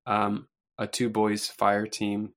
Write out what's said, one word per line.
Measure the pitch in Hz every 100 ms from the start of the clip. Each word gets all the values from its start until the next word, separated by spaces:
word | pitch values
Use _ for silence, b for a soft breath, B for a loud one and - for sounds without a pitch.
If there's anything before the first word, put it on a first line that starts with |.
| -
um, | 104 104 104 - _ _ -
a | 104
two | - 120
boys | 107 107 104 -
fire | - 101 101 107
team, | - 104 104 107